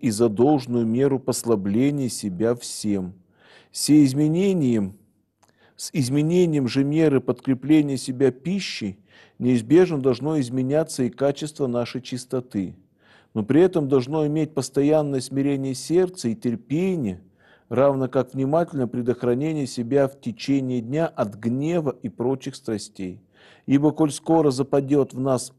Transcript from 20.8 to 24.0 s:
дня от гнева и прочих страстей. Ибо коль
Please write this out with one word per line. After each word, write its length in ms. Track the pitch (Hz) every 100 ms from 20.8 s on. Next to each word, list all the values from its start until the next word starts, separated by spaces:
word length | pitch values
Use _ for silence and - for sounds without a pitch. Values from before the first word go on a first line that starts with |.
дня 240 | 117 143 165
от 300 | - 110 101
гнева 600 | 117 127 147 175 151 -
и 80 | 117
прочих 460 | - 120 131 139 131
страстей. 640 | - 107 - - 92 90 _ _ - - -
Ибо 240 | 139 151
коль 200 | 156